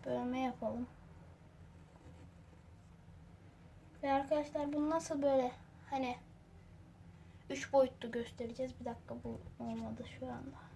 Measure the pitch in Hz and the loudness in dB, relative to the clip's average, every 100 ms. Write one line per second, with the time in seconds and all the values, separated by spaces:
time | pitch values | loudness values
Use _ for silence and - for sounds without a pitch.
0 | 262 247 247 254 262 - 220 226 247 - | 0 0 2 2 0 0 -2 -2 -4 -8
1 | - - - - - - - - - - | -18 -16 -18 -18 -20 -18 -18 -18 -18 -18
2 | - - - - - - - - - - | -18 -16 -16 -18 -18 -18 -18 -18 -18 -18
3 | - - - - - - - - - - | -18 -18 -18 -18 -18 -18 -18 -18 -18 -2
4 | 277 277 285 302 294 302 285 294 302 320 | 4 4 6 4 4 2 2 4 4 4
5 | 320 302 277 269 247 - - - - 269 | 2 4 8 8 6 0 -16 -18 -4 0
6 | 254 247 - - - - - - - - | 0 -2 -10 -20 -20 -20 -18 -18 -18 -18
7 | - - - - - 277 - 277 254 - | -18 -18 -18 -18 -8 -6 6 8 8 6
8 | 240 240 233 - 233 233 254 - 240 233 | -2 -2 -2 -4 -6 -2 -4 -2 -6 -6
9 | - 233 240 226 - - 233 226 226 226 | -8 -6 -6 -6 -8 -6 -4 -2 -4 -6
10 | 247 - 254 247 262 - - | -8 -6 -6 -6 -8 -10 -16